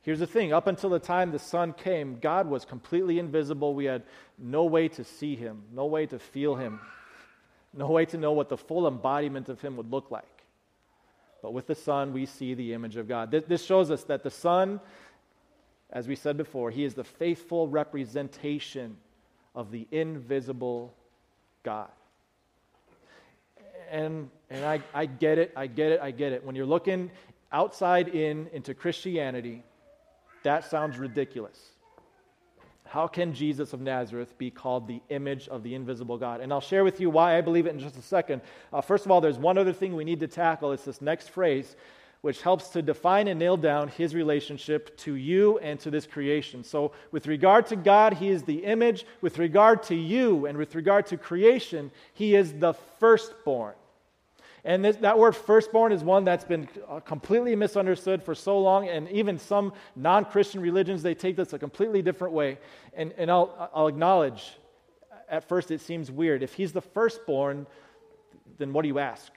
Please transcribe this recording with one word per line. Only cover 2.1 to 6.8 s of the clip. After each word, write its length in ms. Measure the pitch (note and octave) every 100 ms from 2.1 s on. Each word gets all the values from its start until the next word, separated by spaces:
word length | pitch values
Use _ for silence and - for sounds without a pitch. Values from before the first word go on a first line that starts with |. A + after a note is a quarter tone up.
| A#2+
God 280 | D3+ F3 E3+
was 160 | C3+
completely 540 | - B2 - E3+ F#3 E3+
invisible. 560 | E3+ D#3 C#3 C#3 D3
We 120 | C#3 C#3
had 180 | B2+ - - - -
no 280 | B2 D3 E3+
way 220 | D#3+ E3
to 140 | D#3+
see 320 | A#2 - D3 C3
him, 280 | A2+ G#2+ G#2
no 140 | A#2+ D3
way 180 | D#3 D3+
to 140 | B2
feel 360 | - C#3 D3 B2+
him, 240 | B2 G#2+